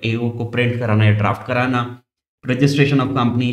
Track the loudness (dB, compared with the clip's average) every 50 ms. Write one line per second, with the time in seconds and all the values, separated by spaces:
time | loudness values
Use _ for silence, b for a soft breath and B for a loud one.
0 | -2 -2 -2 -2 -2 -4 -4 -4 -6 -4 -2 0 0 0 0 -2 0 2 2 4
1 | 4 4 4 4 2 0 -2 -2 -4 -4 -2 -2 0 0 0 -2 -2 -4 -8 -16
2 | _ _ _ _ _ _ _ _ -4 -4 -2 0 0 0 2 2 2 2 2 0
3 | 0 0 -2 0 0 0 0 0 -2 -2